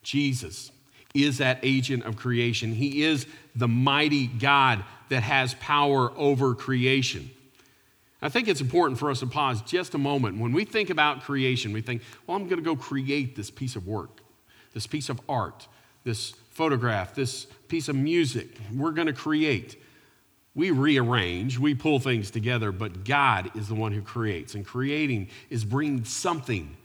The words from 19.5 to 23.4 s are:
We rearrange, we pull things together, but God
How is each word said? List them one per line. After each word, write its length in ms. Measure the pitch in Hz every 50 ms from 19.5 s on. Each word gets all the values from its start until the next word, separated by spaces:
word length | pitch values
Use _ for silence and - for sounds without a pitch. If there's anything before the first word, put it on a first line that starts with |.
| 127 95 117 - - - - - _ _ _ _ _ _ _ _ _ _ _ _ _
We 160 | 139 165 190
rearrange, 880 | 165 131 135 151 147 135 123 117 123 117 95 87 87 90 107 131 127 120
we 160 | 135 151 147
pull 240 | 131 - 160 151 135
things 320 | 127 135 127 113 101 98
together, 420 | - 117 104 120 123 120 110 104
but 320 | 92 92 113 104 87 92 95
God 460 | 107 139 143 143 135 110 95